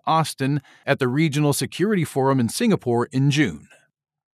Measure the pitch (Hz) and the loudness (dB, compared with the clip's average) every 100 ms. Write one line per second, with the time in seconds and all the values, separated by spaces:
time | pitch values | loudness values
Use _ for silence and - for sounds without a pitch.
0 | - 160 151 - 135 143 - - - 139 | -2 0 -2 -4 -2 -2 -6 -12 -4 -2
1 | 127 139 160 139 147 135 120 - 196 202 | 0 0 0 2 0 0 -4 -2 0 0
2 | 147 139 135 135 117 - 233 185 127 117 | -2 0 2 2 0 0 0 0 0 -2
3 | 120 131 143 139 127 76 - - _ _ | 0 0 2 2 0 -2 -16 -20 _ _
4 | _ _ _ | _ _ _